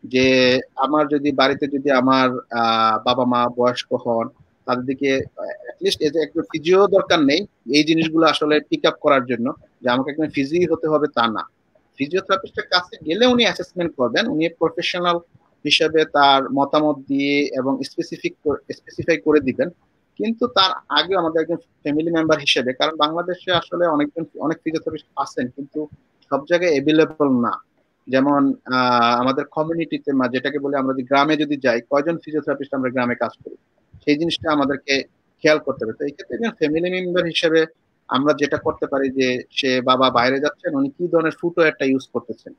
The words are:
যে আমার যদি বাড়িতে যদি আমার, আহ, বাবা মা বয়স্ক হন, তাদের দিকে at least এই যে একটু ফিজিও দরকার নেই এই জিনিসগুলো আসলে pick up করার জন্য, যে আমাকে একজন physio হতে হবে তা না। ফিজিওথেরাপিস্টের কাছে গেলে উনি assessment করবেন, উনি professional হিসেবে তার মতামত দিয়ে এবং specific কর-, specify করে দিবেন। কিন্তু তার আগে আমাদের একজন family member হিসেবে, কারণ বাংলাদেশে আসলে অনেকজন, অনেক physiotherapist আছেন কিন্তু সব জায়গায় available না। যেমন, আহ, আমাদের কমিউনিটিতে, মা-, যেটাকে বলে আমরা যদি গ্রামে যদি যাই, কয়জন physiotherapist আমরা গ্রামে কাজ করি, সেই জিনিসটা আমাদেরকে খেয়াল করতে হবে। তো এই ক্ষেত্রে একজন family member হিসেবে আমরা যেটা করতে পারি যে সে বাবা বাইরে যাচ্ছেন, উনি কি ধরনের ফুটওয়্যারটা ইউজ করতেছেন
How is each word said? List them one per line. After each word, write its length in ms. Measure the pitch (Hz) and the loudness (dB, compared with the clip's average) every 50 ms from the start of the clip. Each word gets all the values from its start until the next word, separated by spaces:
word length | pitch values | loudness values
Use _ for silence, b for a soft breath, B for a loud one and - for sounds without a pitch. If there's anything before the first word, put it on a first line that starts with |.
| - | -14
যে 560 | - 120 127 131 131 131 131 127 127 127 131 - - _ | -2 0 2 4 4 4 4 4 4 2 2 -2 -4 _
আমার 320 | - 135 131 147 151 151 143 | -4 -2 0 2 2 2 2
যদি 240 | 147 147 139 147 139 | 0 0 0 0 2
বাড়িতে 340 | 135 135 135 139 - 151 | 2 2 2 2 0 -4
যদি 240 | 139 143 143 135 143 | -4 -4 -4 0 2
আমার, 400 | 139 127 123 131 131 131 131 127 | 2 2 4 4 2 4 2 0
আহ, 720 | 123 123 - _ - 120 117 113 113 113 113 110 110 110 110 | 0 -4 -10 _ -4 -2 0 0 2 2 2 2 2 0 0
বাবা 200 | 123 123 127 127 | 0 0 2 2
মা 240 | 123 123 120 120 123 120 | 0 2 2 0 0 0
বয়স্ক 380 | 123 120 123 123 - - _ 127 | 0 0 0 0 -2 -6 _ -6
হন, 340 | 120 - 123 117 113 113 - - _ - _ _ _ _ | -6 -2 -2 -2 -2 -2 -4 -8 _ -20 _ _ _ _
তাদের 180 | - 127 123 127 | -4 -4 -4 -2
দিকে 340 | 131 135 135 143 139 135 135 135 - _ - - - - - - - | -6 -6 -2 0 0 0 -2 -4 -8 _ -12 -10 -10 -10 -12 -14 -18
at 160 | - _ 170 | -14 _ -4
least 200 | 196 - - 165 | -4 -2 0 -2
এই 60 | 151 | 0
যে 100 | 139 165 | 0 0
একটু 220 | 156 147 _ 165 156 | -2 -2 _ -6 -6
ফিজিও 440 | - - 160 147 165 185 190 202 | -6 -8 -6 0 2 4 6 6
দরকার 340 | 196 196 196 185 - 185 170 | 6 4 2 2 2 2 4
নেই 260 | 151 139 139 151 139 - _ _ _ - 135 | 4 4 2 2 -2 -4 _ _ _ -2 0
এই 100 | 147 151 | 0 2
জিনিসগুলো 420 | 151 165 160 160 160 156 165 165 | 2 2 0 0 0 2 2 4
আসলে 340 | 156 143 - 156 151 151 151 | 4 2 2 0 2 0 0
pick 260 | 147 _ 170 151 - | 0 _ -6 0 0
up 80 | 165 156 - | 0 0 2
করার 260 | - 151 143 135 123 | 0 2 2 2 2
জন্য, 260 | 127 127 113 117 127 156 - _ _ _ _ - | -2 -4 -4 -2 -4 -6 -8 _ _ _ _ -2
যে 60 | 123 | 0
আমাকে 220 | 123 131 131 156 | 0 0 -2 -4
একজন 180 | 139 156 156 147 | -4 -4 -4 -4
physio 380 | 147 151 135 135 156 175 180 | -2 -4 -4 -2 0 0 0
হতে 220 | 160 165 156 - 160 | 0 0 -2 -2 0
হবে 180 | 156 147 143 147 | 0 0 0 0
তা 180 | _ - 117 | _ 0 -2
না। 160 | 117 107 98 80 - _ _ _ _ _ _ _ _ _ - | 0 -2 -4 -10 -12 _ _ _ _ _ _ _ _ _ -8
ফিজিওথেরাপিস্টের 680 | 135 147 165 190 190 - 196 185 - - _ - - | -8 -4 -4 -6 -2 -2 -4 -4 -4 -8 _ -12 -8
কাছে 320 | - 190 180 180 - - - 160 | -2 -2 -2 -2 -2 -16 -14 -6
গেলে 220 | 151 160 202 240 | -6 0 2 4
উনি 160 | 254 247 240 233 | 4 4 4 2
assessment 540 | 196 175 - 175 - _ 180 175 165 - | 2 0 -2 -8 -10 _ -6 -6 -6 -2
করবেন, 300 | - 127 120 113 165 220 | -2 -2 0 0 0 -2
উনি 220 | - - 151 160 165 | 0 0 -2 -2 -2
professional 680 | 165 _ 165 160 165 - 165 - - 180 175 175 175 170 170 _ _ _ _ _ _ _ _ | -2 _ -4 -2 -2 -4 -6 -6 -4 -2 0 0 0 -2 -4 _ _ _ _ _ _ _ _
হিসেবে 400 | 147 147 - 160 156 156 160 156 | 0 2 2 2 2 2 2 0
তার 380 | 151 _ 143 143 139 139 135 135 120 | 2 _ 4 6 6 6 4 2 0
মতামত 480 | 127 135 139 139 - 151 151 151 147 139 | 0 0 0 2 2 2 2 2 -2 -4
দিয়ে 520 | 135 - 139 139 139 143 143 143 143 - - | -4 -4 -2 -2 0 0 0 0 0 -2 -4
এবং 280 | 131 127 135 135 131 135 | -4 -2 -2 -2 -4 -6
specific 540 | - - - 165 - - - - 175 170 _ _ | -10 -6 -8 -8 -8 -8 -8 -8 -8 -8 _ _
কর-, 120 | 151 139 - _ _ - | -4 -4 -4 _ _ -14
specify 460 | - _ - - - - - 165 156 | -14 _ -20 -12 -10 -2 -2 -2 0
করে 220 | - 156 151 151 | 2 4 4 4
দিবেন। 300 | 139 131 117 - 131 175 175 _ _ _ _ _ _ _ _ | 4 2 -2 -2 -4 -4 -4 _ _ _ _ _ _ _ _
কিন্তু 300 | _ 202 220 226 226 254 | _ -4 -4 -2 -2 -4
তার 240 | 240 247 196 190 185 - - _ _ | -2 2 2 2 2 0 -4 _ _
আগে 280 | 139 147 156 175 196 | -2 -2 0 2 0
আমাদের 260 | 185 170 165 160 165 160 | 0 0 0 0 0 0
একজন 140 | 151 170 | 0 -4
family 540 | - - _ _ _ _ 151 143 151 156 170 | -6 -6 _ _ _ _ -2 -2 -2 -2 0
member 280 | 170 165 160 156 156 151 | 0 0 2 2 0 0
হিসেবে, 340 | 143 139 - 151 127 123 131 | 0 0 0 0 0 -2 -2
কারণ 240 | - 143 151 160 | -2 -2 -2 0
বাংলাদেশে 560 | 156 147 151 160 170 175 175 180 175 - - 180 | 0 -2 -2 0 -4 -4 -6 -8 -8 -4 -2 -2
আসলে 340 | 170 - - - 170 175 | -2 -2 -4 -4 -2 0
অনেকজন, 380 | 170 156 147 147 147 _ 165 160 147 _ - | 0 2 0 -2 -2 _ -8 -10 -8 _ -6
অনেক 180 | - 147 160 160 _ | -4 -4 -4 -4 _
physiotherapist 420 | 165 156 160 156 160 156 151 _ _ _ | -6 -6 -4 -6 -6 -8 -8 _ _ _
আছেন 320 | - 135 - - - 131 123 | -8 -8 -6 -4 -6 -6 -6
কিন্তু 400 | 127 - 139 135 _ 151 151 151 - _ _ _ _ _ _ _ | -6 -12 -14 -10 _ -10 -10 -10 -12 _ _ _ _ _ _ _
সব 160 | 143 135 147 | -6 -6 -2
জায়গায় 240 | - 175 170 175 180 | 0 0 2 2 2
available 720 | 156 139 139 151 156 156 156 151 156 _ 151 143 131 123 | 2 2 2 2 4 4 4 2 2 _ 2 2 2 2
না। 120 | 120 110 95 - - _ _ _ _ _ _ _ _ - | 0 -2 -4 -6 -12 _ _ _ _ _ _ _ _ 0
যেমন, 440 | 123 131 135 143 143 143 139 139 131 - _ | 0 2 2 4 2 2 2 2 0 -2 _
আহ, 540 | - 127 127 127 123 123 120 117 117 120 120 | -4 -2 0 2 2 4 4 4 4 4 2
আমাদের 240 | 123 131 131 143 143 | 2 0 0 -2 -4
কমিউনিটিতে, 680 | - - 160 156 160 170 165 165 151 - 143 - - 139 | -6 -4 -6 -4 -4 -2 -4 -4 -4 -6 -8 -4 -2 0
মা-, 160 | 135 127 123 | 0 0 0
যেটাকে 300 | 123 127 127 143 139 147 | -2 -2 -4 -2 -4 -4
বলে 180 | 139 143 139 | -4 -2 -2
আমরা 180 | 143 131 131 131 | -2 -2 -2 -2
যদি 80 | 135 127 | -4 -2
গ্রামে 340 | 127 143 139 143 151 156 | 0 2 2 4 4 2
যদি 200 | 147 156 147 147 | 0 0 -2 -4
যাই, 240 | 139 127 131 117 120 120 _ | -2 0 0 0 0 -2 _
কয়জন 280 | 143 143 147 165 170 160 - | -2 0 0 0 -4 -4 -6
physiotherapist 500 | 156 151 156 143 160 143 135 139 135 - | -6 -6 -6 -2 -2 -4 -4 -4 -8 -6
আমরা 160 | 131 131 127 | -4 -4 -4
গ্রামে 240 | 120 131 123 123 120 | -2 -2 -2 -2 -2
কাজ 160 | - 120 110 - _ - | -2 -4 -6 -6 _ -18
করি, 100 | - - - _ _ _ _ _ _ _ - _ | -20 -20 -20 _ _ _ _ _ _ _ -10 _
সেই 140 | - 147 147 | -2 0 0
জিনিসটা 340 | 165 170 151 - - 160 151 | 0 -4 -4 -4 -4 -2 0
আমাদেরকে 500 | 147 139 135 143 135 _ - 139 135 - - _ _ _ _ _ _ | 0 0 -2 -2 -6 _ -2 -2 -2 -2 -6 _ _ _ _ _ _
খেয়াল 180 | - 156 151 151 | 2 2 2 2
করতে 260 | - - 123 - 120 | 0 -4 -6 -6 -6
হবে। 100 | 110 113 - | -8 -6 -6
তো 60 | 147 | -8
এই 60 | 143 | -8
ক্ষেত্রে 260 | 139 _ - _ - | -8 _ -14 _ -8
একজন 140 | - 226 226 | -4 -4 -6
family 400 | - _ 165 147 151 160 170 180 | -2 _ -2 -2 0 0 -2 -2
member 340 | 185 185 185 180 175 180 170 | -4 -4 -4 -2 -2 -2 -2
হিসেবে 420 | 170 151 - - 165 160 160 160 160 _ _ _ _ _ _ _ _ | -2 -2 0 0 2 2 2 2 0 _ _ _ _ _ _ _ _
আমরা 240 | 113 127 139 147 151 | -2 0 2 2 2
যেটা 240 | 143 147 143 160 | 2 0 -2 -2
করতে 300 | 147 - 160 156 - - | -2 -2 -4 -4 -4 -4
পারি 240 | 139 - 135 139 135 | -4 -2 -2 -2 -2
যে 320 | 131 135 131 127 123 123 - _ | 0 0 0 0 0 -4 -6 _
সে 300 | _ - - 135 127 127 | _ -4 -2 0 0 0
বাবা 300 | 123 131 127 127 131 127 | 2 2 2 4 4 2
বাইরে 300 | 123 123 120 127 135 135 | 2 2 2 2 2 0
যাচ্ছেন, 340 | 143 147 - _ _ 180 160 | -2 -2 -4 _ _ -4 -2
উনি 140 | 139 139 139 | -2 -2 -2
কি 200 | - _ 175 175 | -4 _ -6 0
ধরনের 240 | 160 165 160 160 151 - | 0 0 0 0 -4 -4
ফুটওয়্যারটা 440 | - 170 170 - 165 156 151 _ 143 | -6 -6 0 2 2 2 2 _ 0
ইউজ 240 | 139 135 131 127 _ _ | 0 0 0 -2 _ _
করতেছেন 400 | 123 - - 110 _ _ - - | -8 -8 -8 -14 _ _ -20 -20